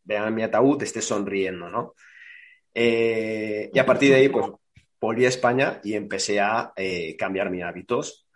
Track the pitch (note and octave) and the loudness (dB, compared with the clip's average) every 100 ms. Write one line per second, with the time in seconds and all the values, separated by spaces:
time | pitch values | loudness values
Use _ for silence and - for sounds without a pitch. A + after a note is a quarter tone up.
0 | F#2 G#2 G#2+ A2+ A2 A2 C3+ D3 G#2 A2+ | -6 -4 -2 -2 0 4 4 2 -4 -6
1 | - G#2 G2+ G2 F#2 F2+ F2 G#2+ - _ | -4 -4 -2 -2 -2 -6 -8 -8 -8 _
2 | - - - - - _ _ A#2 A#2 A#2 | -20 -20 -20 -20 -20 _ _ 0 2 4
3 | A#2 A#2 A2 A2 G#2+ G#2+ G#2 C3+ C3 B2 | 2 0 -2 -4 -4 -6 0 0 4 4
4 | C#3 C3 C3+ B2+ F#2+ - _ _ _ _ | 6 8 6 4 -2 -8 _ _ _ _
5 | A2 A2+ B2 B2 B2 B2+ D3 - G2+ G#2 | -4 2 2 2 0 2 0 -2 -6 -6
6 | G2+ G2 - G2+ G2+ A2+ - - F#2+ F2+ | -4 -6 -2 0 2 0 -4 -6 -4 -4
7 | D#2+ D#2+ G2 F#2+ F#2 F2+ F2 F2 - B2 | -6 -6 -6 -4 -4 -4 -8 -10 -4 -4
8 | D#3 - _ | -4 -14 _